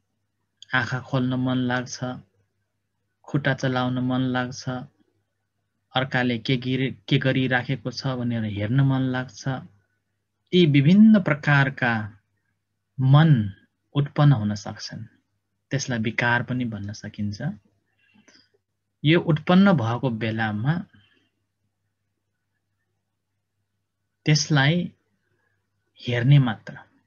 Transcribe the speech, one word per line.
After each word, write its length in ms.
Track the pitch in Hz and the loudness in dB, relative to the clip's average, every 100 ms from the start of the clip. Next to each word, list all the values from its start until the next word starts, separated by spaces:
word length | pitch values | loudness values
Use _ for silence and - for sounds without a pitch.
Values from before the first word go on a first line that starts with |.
| _ _ _ _ _ _ - | _ _ _ _ _ _ -6
आँखा 260 | 127 117 127 | -4 -4 -6
खोल्न 340 | - 135 127 | -4 -2 -2
मन 240 | 127 127 127 | -2 -2 -2
लाग्छ, 460 | 123 123 127 - 127 131 - _ _ _ _ _ _ _ _ _ | -2 -2 -6 -10 -10 -10 -18 _ _ _ _ _ _ _ _ _
खुट्टा 300 | - 147 139 | -6 -4 -2
चलाउन 460 | 131 135 127 127 127 | -4 -2 -2 -2 -2
मन 220 | 127 127 | -2 -2
लाग्छ, 480 | 131 127 123 123 - 127 135 _ _ _ _ _ _ _ _ _ _ | -2 -4 -6 -10 -10 -10 -12 _ _ _ _ _ _ _ _ _ _
अर्काले 440 | 127 135 131 123 117 | -6 -2 -2 -2 -2
के 180 | - 131 | -2 -4
गिर-, 360 | 127 127 131 104 - | -2 -4 -4 -6 -2
के 100 | 139 | 0
गरिराखेको 760 | 135 131 131 123 127 131 131 | 0 0 0 -2 -2 -6 -8
छ 160 | - 135 | -8 -6
भनेर 360 | 127 120 117 | -4 -4 -4
हेर्न 380 | 110 101 104 131 | -4 -4 -2 2
मन 200 | 135 131 | 2 2
लाग्छ। 460 | 131 127 127 - 135 131 180 _ _ _ _ _ _ _ _ | -2 -4 -8 -10 -8 -8 -12 _ _ _ _ _ _ _ _
यी 120 | 180 165 | 2 4
विभिन्न 560 | 139 139 196 220 214 | 4 6 8 8 8
प्रकारका 720 | 185 147 - 143 135 135 123 113 104 - _ _ _ _ _ _ _ - | 2 -2 2 2 2 0 -2 -2 -6 -14 _ _ _ _ _ _ _ -2
मन 540 | 131 143 160 131 101 - _ _ _ | 4 6 6 4 2 -8 _ _ _
उत्पन्न 400 | 147 143 - 147 | -6 -4 2 4
हुन 220 | 117 104 101 | 4 0 -4
सक्छन्। 500 | 104 107 - 110 110 _ _ _ _ _ _ | -8 -14 -14 -14 -16 _ _ _ _ _ _
त्यसलाई 280 | 135 - 120 | -6 -4 -4
विकार 440 | 113 110 120 120 | -4 -2 0 0
पनि 220 | - 127 120 | -2 -6 -6
भन्न 280 | 107 101 | -8 -10
सकिन्छ। 480 | 107 107 - 104 101 160 208 _ _ _ _ _ _ _ _ _ _ _ _ _ _ 143 | -12 -14 -8 -8 -6 -10 -10 _ _ _ _ _ _ _ _ _ _ _ _ _ _ 2
यो 140 | 170 | 2
उत्पन्न 540 | - 156 - 180 202 | 2 -2 4 4 6
भएको 360 | 160 110 123 131 | 4 0 -2 -2
बेलामा 640 | 113 113 110 110 104 131 170 - _ _ _ _ _ _ _ _ _ _ _ _ _ _ _ _ _ _ _ _ _ _ _ _ _ _ _ _ _ _ _ _ _ - | -2 -4 -2 -4 -2 -2 -4 -8 _ _ _ _ _ _ _ _ _ _ _ _ _ _ _ _ _ _ _ _ _ _ _ _ _ _ _ _ _ _ _ _ _ 0
त्यसलाई 680 | 151 - 151 139 175 175 - _ _ _ _ _ _ _ _ _ _ | 0 2 2 2 0 -4 -12 _ _ _ _ _ _ _ _ _ _
हेर्ने 380 | 120 120 120 143 | -6 -2 4 4
मात्र, 380 | 123 104 - - - _ | 4 -4 -12 -18 -20 _